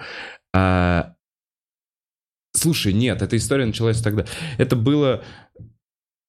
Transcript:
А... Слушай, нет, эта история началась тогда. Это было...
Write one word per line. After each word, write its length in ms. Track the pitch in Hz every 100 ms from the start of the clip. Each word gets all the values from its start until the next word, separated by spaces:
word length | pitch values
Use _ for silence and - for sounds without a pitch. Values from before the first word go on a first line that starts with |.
| - - - - _
А... 600 | 92 95 92 90 87 - - _ _ _ _ _ _ _ _ _ _ _ _ _
Слушай, 400 | - 160 160 104
нет, 280 | 98 123 92
эта 160 | 101 117
история 300 | - 139 123
началась 340 | 101 113 110
тогда. 240 | 113 107 - - 160 127
Это 180 | 139 131
было... 480 | 113 147 139 110 - - - - 113 _ _ _ _ _